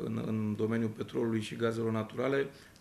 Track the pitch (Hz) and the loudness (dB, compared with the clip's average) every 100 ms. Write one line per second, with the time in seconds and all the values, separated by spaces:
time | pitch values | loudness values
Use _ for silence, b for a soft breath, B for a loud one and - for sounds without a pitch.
0 | 117 113 113 110 107 104 110 113 113 110 | -2 -2 0 0 0 2 2 2 0 -2
1 | 107 127 117 110 107 117 117 113 113 110 | -4 0 2 0 -2 0 0 2 0 0
2 | 107 120 131 139 139 B B B | -2 -2 2 2 0 B B B